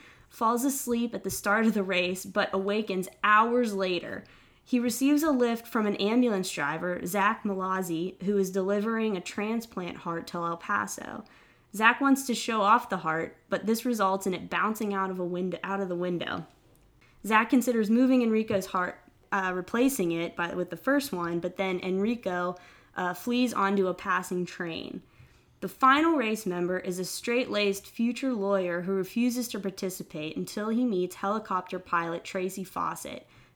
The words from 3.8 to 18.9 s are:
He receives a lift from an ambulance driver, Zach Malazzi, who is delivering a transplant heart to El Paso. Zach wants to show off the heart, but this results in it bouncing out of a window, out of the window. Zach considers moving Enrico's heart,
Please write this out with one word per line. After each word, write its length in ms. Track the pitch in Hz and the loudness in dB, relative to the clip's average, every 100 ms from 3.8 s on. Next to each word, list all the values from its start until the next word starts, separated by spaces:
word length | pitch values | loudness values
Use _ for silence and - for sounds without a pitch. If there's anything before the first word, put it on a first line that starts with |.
| 185 175 - - - - - _ - | 0 -2 -4 -10 -14 -20 -20 _ -2
He 140 | 247 | 0
receives 440 | 240 226 269 294 | 0 2 4 4
a 80 | 320 | 4
lift 360 | 262 240 233 - | 4 2 0 -2
from 200 | 233 208 | 0 0
an 80 | - | 2
ambulance 520 | 196 240 247 196 185 | 2 4 4 2 -2
driver, 500 | - 147 160 175 180 180 | -2 -2 -2 -4 -4 -2
Zach 380 | 196 202 220 | 2 2 0
Malazzi, 800 | 208 190 185 190 180 160 175 - | -2 -2 -2 -2 -2 -2 -4 -4
who 140 | 180 202 | 0 2
is 140 | 190 | 2
delivering 640 | 190 190 202 214 226 220 185 | 0 0 0 0 0 0 -2
a 40 | |
transplant 760 | 180 - 208 233 226 - 175 - | -6 -6 -4 -4 -6 -8 -8 -8
heart 300 | 175 165 - | -8 -8 -6
to 100 | 175 | -6
El 180 | 170 170 | -4 -4
Paso. 640 | - 208 202 - - - - - - _ _ 202 | -2 -2 -2 -8 -10 -12 -14 -20 -20 _ _ 4
Zach 240 | 226 247 | 4 6
wants 260 | 277 269 - | 4 4 2
to 80 | 226 | -2
show 260 | - 226 | -2 2
off 260 | 202 233 - | 4 4 2
the 80 | 185 | -4
heart, 380 | 160 160 165 - - | -2 -2 -4 -10 -6
but 160 | 190 196 | -4 0
this 180 | 226 | 0
results 420 | 254 226 196 196 196 | 0 0 2 2 -2
in 60 | 175 | -4
it 140 | 175 | -4
bouncing 440 | 170 202 214 208 | 0 0 0 -2
out 160 | 196 190 | -2 -2
of 100 | 185 | -2
a 60 | 180 | -4
window, 320 | 180 185 170 | -2 -4 -4
out 180 | 190 196 | -4 -4
of 80 | 190 | -2
the 60 | 175 | -2
window. 500 | 180 175 - - 160 _ _ _ _ _ _ _ 202 | -2 -2 -4 -6 -10 _ _ _ _ _ _ _ 2
Zach 240 | 214 226 | 2 6
considers 400 | 269 233 233 208 | 4 4 2 4
moving 320 | 226 262 254 | 6 6 6
Enrico's 460 | 233 220 220 202 190 | 4 2 2 -2 0
heart, 320 | 190 180 | -2 -2